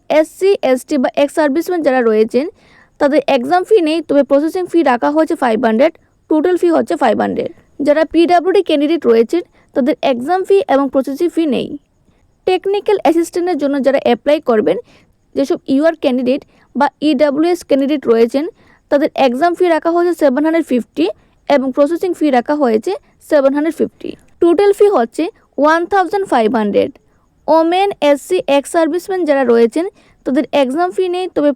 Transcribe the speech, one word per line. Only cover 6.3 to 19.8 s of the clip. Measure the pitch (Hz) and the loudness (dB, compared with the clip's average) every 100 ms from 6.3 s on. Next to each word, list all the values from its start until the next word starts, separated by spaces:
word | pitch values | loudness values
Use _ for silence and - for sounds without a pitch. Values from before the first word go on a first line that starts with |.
টোটাল | 311 320 359 | 0 0 0
ফি | 349 320 | 0 0
হচ্ছে | 233 339 | -2 -2
ফাইভ | 247 208 | -2 0
হান্ড্রেড। | 208 180 - - _ - 285 | -2 -4 -8 -10 _ -6 0
যারা | 294 320 | 0 0
পিডাব্লিউডি | 320 339 349 330 392 359 | 2 2 2 2 0 0
ক্যান্ডিডেট | 302 285 330 240 | 0 0 0 2
রয়েছেন | 226 226 330 - _ _ | 2 2 -2 -6 _ _
তাদের | - 254 - - | -4 -2 0 -2
এক্সাম | 240 262 370 370 | -2 -2 -2 2
ফি | 392 - | 0 2
এবং | 277 277 | 0 0
প্রসেসিং | 277 262 269 349 330 | -2 -2 -4 -4 -2
ফি | 330 233 | -2 -2
নেই। | - 285 _ _ _ _ _ _ - | -6 -12 _ _ _ _ _ _ -2
টেকনিক্যাল | 370 392 403 403 403 | -2 -2 -4 0 0
অ্যাসিস্ট্যান্টের | - 330 330 370 349 320 | 2 0 -2 -4 -4 -2
জন্য | 277 285 262 | -2 0 0
যারা | 262 - | 0 0
অ্যাপ্লাই | 240 - 302 - | -2 0 -2 0
করবেন, | 226 - 392 - _ _ _ _ | 0 0 -2 -6 _ _ _ _
যেসব | - 269 339 - | -6 -4 -4 -2
ইউআর | 269 320 330 | 0 0 0
ক্যান্ডিডেট | 294 247 247 269 - _ _ 240 | -2 -2 -2 -2 -6 _ _ -2
বা | 277 - 294 | -2 -2 -2
ইডাব্লিউএস | 269 294 277 339 349 - | 0 0 0 0 -2 -2
ক্যান্ডিডেট | 277 269 294 240 | -2 0 -2 0
রয়েছেন | 226 233 269 339 - _ _ - | 2 2 0 -6 -10 _ _ -2
তাদের | 294 294 - 262 | 0 0 0 0
এক্সাম | 240 339 349 | 2 -2 0
ফি | 359 | 0
রাখা | 311 | 0